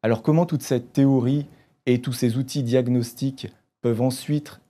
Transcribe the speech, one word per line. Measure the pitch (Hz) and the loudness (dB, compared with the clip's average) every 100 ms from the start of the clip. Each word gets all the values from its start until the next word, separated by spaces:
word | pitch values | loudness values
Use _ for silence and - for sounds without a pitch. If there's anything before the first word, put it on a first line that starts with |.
Alors | 113 113 | 0 0
comment | - 156 170 | 2 2 2
toute | 147 | -2
cette | - 127 120 | -2 -4 -2
théorie | - 139 135 131 147 143 - _ _ | 2 4 4 2 0 -4 -14 _ _
et | - 123 | 0 0
tous | 123 | 0
ces | 120 123 117 | -2 -2 0
outils | 135 147 | -4 -4
diagnostiques | 120 127 123 123 120 - 135 135 - _ _ _ | 0 0 2 0 -2 -4 -6 -6 -16 _ _ _
peuvent | 120 113 | -2 0
ensuite | 127 127 - 147 147 - _ | 0 -2 -4 -4 -4 -20 _